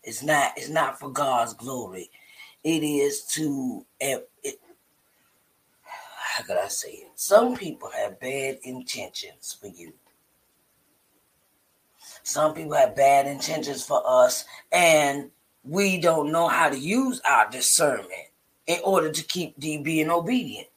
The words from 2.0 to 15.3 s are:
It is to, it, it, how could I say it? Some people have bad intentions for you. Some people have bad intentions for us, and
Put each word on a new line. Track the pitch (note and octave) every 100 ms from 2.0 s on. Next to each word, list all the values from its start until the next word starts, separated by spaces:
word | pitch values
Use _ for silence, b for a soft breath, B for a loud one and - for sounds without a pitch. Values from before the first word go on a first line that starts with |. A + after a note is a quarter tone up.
| F2 B B B B B
It | D#3 D#3+
is | D3+ C#3+ C#3+ C#3 - -
to, | D3+ C#3 B2+ G2+ - _
it, | C#3 C3 - _
it, | - - _ - _ _ _ _ _ _ _ _ _ _ -
how | - - - - G2+
could | - G2+
I | G2
say | - -
it? | - - -
Some | - G3+ B3 -
people | F3 - - -
have | G#2 F#2+
bad | B2+ C#3 C3+ C3
intentions | C3 B2+ B2 B2 F#2 - G2 _ - -
for | G2+
you. | F2 E2 - _ _ _ _ _ _ _ _ _ _ _ _ _ _ _ _ _ _ _ _ B B
Some | - D3 D#3
people | D3+ D#3 D3+
have | - C#3
bad | C#3 C#3 C#3
intentions | C#3 C3 D#3 C#3+ B2+ -
for | C#3+ -
us, | B2+ B2 - - B _
and | F3 E3+ D#3 D3 C#3 B2+